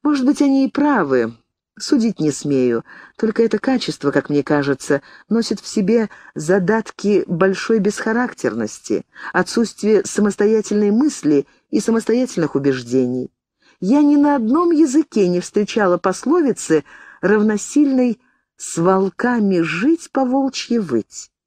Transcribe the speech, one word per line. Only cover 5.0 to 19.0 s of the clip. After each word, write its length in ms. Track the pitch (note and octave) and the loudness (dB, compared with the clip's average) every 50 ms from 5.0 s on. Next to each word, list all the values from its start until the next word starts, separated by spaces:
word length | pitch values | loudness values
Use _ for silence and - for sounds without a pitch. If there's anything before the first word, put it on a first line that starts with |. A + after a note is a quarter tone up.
| - - - - _ - | -2 -8 -20 -16 _ -2
носит 300 | G#3+ A#3 A3 - A3+ - | -2 -2 0 -2 -4 -6
в 80 | - | -8
себе 420 | - - A3 F#3+ F3+ A3+ A#3 A3 - - - - - - | -6 -4 -2 0 2 2 2 0 -2 -8 -16 -20 -16 -12
задатки 880 | - D3+ D#3 F#3 G3+ F3+ F#3+ A3 A3 G#3 - - - - G3+ G#3 E3+ - | -8 -2 0 0 2 2 0 0 -2 -2 -6 -10 -4 -2 0 0 0 0
большой 500 | - F3+ D#3+ F#3+ G3 F#3+ - - - A3+ | -2 -2 0 0 0 0 -2 -2 -2 0
бесхарактерности, 1300 | A3+ F#3 G#3 - - - A3 A3 A#3+ B3+ A3 - - - A#2+ G#2+ A#2 A2 G#2+ - - - - G#2+ D#2+ - _ _ - - - | 0 0 0 -2 -4 -4 -4 -2 -2 -4 -4 -6 -6 -6 -4 -4 -4 -6 -6 -8 -10 -6 -4 -4 -4 -4 _ _ -18 -12 -4
отсутствие 720 | - F3 F3+ - - A#3 A3+ - - - - G#3+ G#3+ F#3 - | -2 -2 -2 0 0 -2 -2 -2 -4 -4 0 2 2 2 0
самостоятельной 840 | - - - G#3 G3+ F#3+ - G#3 G#3+ A3 A3 G3+ - G#3+ G#3 G#3 G3+ | -2 -2 0 0 0 0 0 0 2 2 0 0 0 0 0 2 2
мысли 560 | G#3 A#3 D4+ D4 - - - D4 D4 C#3 - _ _ _ _ - | 2 2 2 0 -2 -2 0 2 2 2 0 _ _ _ _ -4
и 100 | - A3 | -4 -2
самостоятельных 760 | - - A3+ A3+ - - A3 B3 B3+ B3 - F3+ D#3+ C#3+ - | 0 0 0 0 0 0 0 0 0 -2 -2 -4 -4 -2 -2
убеждений. 720 | C#3 C#3 C#3+ C3 B2+ A#2+ A#2 B2 C3 B2+ B2 B2+ B2+ C3 - _ _ _ _ _ _ _ _ _ - | -2 0 0 -2 -2 -4 -2 0 0 0 0 -2 -6 -8 -10 _ _ _ _ _ _ _ _ _ -6
Я 220 | F#3 F#3+ C4+ D4 | 0 2 2 4
ни 140 | D4 C#4+ D4 | 4 4 4
на 200 | D4 C#4+ D4 C#4+ | 4 4 2 2
одном 360 | C4+ A3 G#3+ C4 E4 F4+ E4+ | 0 0 0 0 2 2 2
языке 560 | E4 D4 E4 C4 B3 D#4 D#4 _ - A3 F#3+ | 4 2 2 4 2 0 0 _ 0 0 2
не 120 | F3+ F3 F3 | 2 2 -2
встречала 600 | - - - G#3 G#3 - - A#3 G3+ F3+ F3 F3 | -2 -2 -2 -2 -2 0 0 0 2 2 2 2
пословицы, 840 | - F#3+ F3+ - - B3 D#4+ F4+ D#4 B3+ G3 - - - D#3+ D3+ - - - - - - - - | 0 -2 -2 -2 -2 0 2 2 2 0 -2 -2 -2 0 0 0 0 -4 -20 -20 -20 -20 -12 -4
равносильной 1000 | - F#3 G#3 G#3+ G#3+ A3 G#3+ G3+ - - - D4 D4+ C#4 C4 B3+ B3 A#3+ G#3+ _ _ _ _ _ _ _ _ | 0 2 2 4 2 2 0 -2 -4 -2 2 2 2 4 4 2 2 0 0 _ _ _ _ _ _ _ _
«с 240 | - - - - E3+ | -18 -14 -8 -4 0
волками 840 | E3 F#3 F#3+ F#3+ | 2 2 2 2